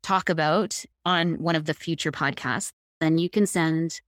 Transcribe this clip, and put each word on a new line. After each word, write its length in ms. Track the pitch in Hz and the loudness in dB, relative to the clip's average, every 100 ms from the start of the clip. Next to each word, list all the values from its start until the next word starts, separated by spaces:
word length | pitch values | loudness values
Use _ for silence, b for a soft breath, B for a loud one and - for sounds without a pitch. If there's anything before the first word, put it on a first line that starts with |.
talk 260 | - 190 - | 0 0 2
about 560 | 160 151 175 196 - - _ 175 | 2 4 2 0 -6 -12 _ 0
on 360 | 180 170 160 | 2 0 0
one 140 | 160 165 | 0 0
of 100 | 156 | -2
the 80 | |
future 380 | 151 - 160 156 | -6 -4 -4 -4
podcasts, 600 | 135 139 - 127 117 - _ _ _ | -2 -2 -2 -4 -4 -6 _ _ _
then 180 | 160 165 | 2 2
you 140 | 170 | 2
can 160 | - 156 | 2 2
send 520 | 180 160 160 165 - | 2 2 0 -2 -8